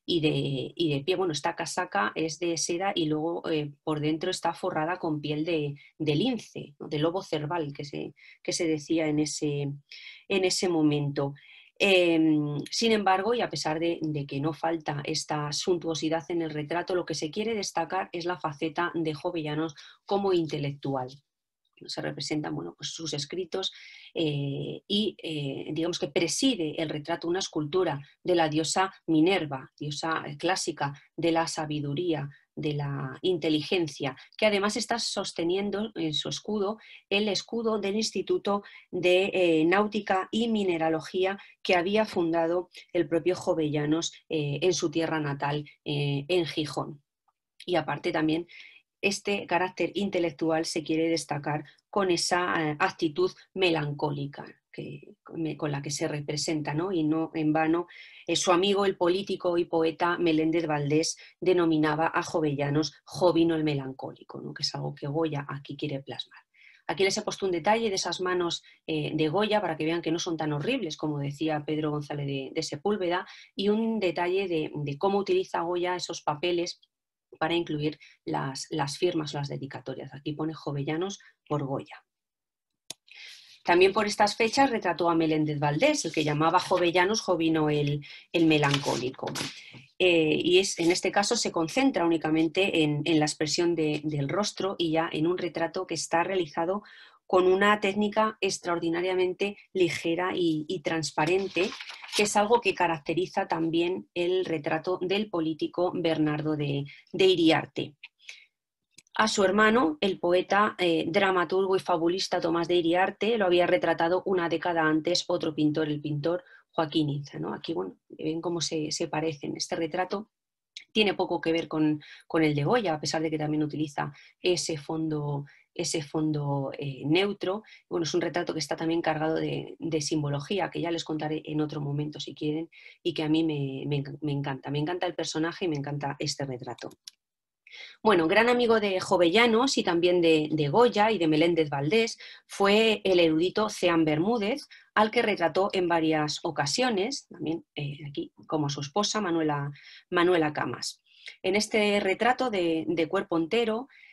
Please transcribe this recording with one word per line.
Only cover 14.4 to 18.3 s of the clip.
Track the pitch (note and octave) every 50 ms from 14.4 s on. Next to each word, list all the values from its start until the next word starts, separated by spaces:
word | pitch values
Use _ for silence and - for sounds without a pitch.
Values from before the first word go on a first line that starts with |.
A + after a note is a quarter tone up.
no | C#3 D#3+
falta | D#3 - - E3 E3+ E3 D#3 - D3 C#3+ C#3+
esta | D3 D#3 D3+ - - D#3 D3+ D3 D3 D3
suntuosidad | - - - F3+ E3+ D#3 E3 E3 D3+ D#3+ D#3 D#3+ D#3+ D#3 -
en | F3+ E3+
el | E3 D#3
retrato, | D3+ D3+ D3+ D3 E3+ F3 E3+ - F#3
lo | F3+ E3+
que | - E3
se | D3 E3+ D#3
quiere | D3 G#3+ G#3+ A3 A#3
destacar | G#3 F#3+ - - F3 E3 - G3 F#3+ G3 -
es | - F3+ E3
la | F3